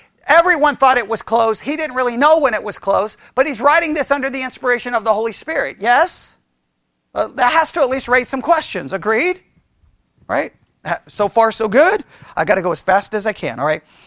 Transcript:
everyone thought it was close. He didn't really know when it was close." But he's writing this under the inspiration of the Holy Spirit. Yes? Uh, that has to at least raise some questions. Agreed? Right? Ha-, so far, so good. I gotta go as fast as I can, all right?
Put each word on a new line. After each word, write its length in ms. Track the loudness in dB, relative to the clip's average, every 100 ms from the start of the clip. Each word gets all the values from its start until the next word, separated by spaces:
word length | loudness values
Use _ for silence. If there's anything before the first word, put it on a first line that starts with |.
| _ _ 2
everyone 480 | 4 4 4 2 4
thought 220 | 4 4
it 100 | 0
was 140 | -6
close. 400 | -2 0 2 0
He 160 | -4 -4
didn't 180 | -4 -2
really 220 | -2 2
know 220 | 4 4
when 140 | 4
it 100 | 0
was 140 | -6 -6
close." 380 | 0 0 0 -6 -6 -2
But 120 | -2
he's 140 | 2
writing 320 | 2 4 2
this 180 | -2 -2
under 180 | -2 -2
the 140 | -6
inspiration 500 | -8 -6 -2 -2 -2
of 120 | -2 0
the 80 |
Holy 180 | 0 -2
Spirit. 460 | -6 -6 -6 -6 -4
Yes? 580 | 2 2 2 -2 -16 -20 _ _ _ _ _ _ _
Uh, 140 | -6 -4 -2
that 180 | 0
has 180 | 2 0
to 80 | 0
at 100 | -2
least 200 | -2 -2
raise 180 | -2 0
some 140 | -4
questions. 500 | -2 -2 -2 -8 -8
Agreed? 500 | -6 -2 0 -2 -4 _ _ _ _ _ _ _ _ -6
Right? 260 | -4 -4 -10 _ _
Ha-, 180 | -8 -8 -8
so 220 | -4 -2
far, 220 | 2 2
so 160 | 0 0
good. 360 | 4 4 2 -6 -20 -10 -4
I 100 | 0
gotta 180 | 0
go 80 | 0
as 100 | -2
fast 320 | 0 0 0
as 140 | -6 -4
I 60 |
can, 260 | -6 -6 -4
all 60 | -4
right? 160 | -4 -8 _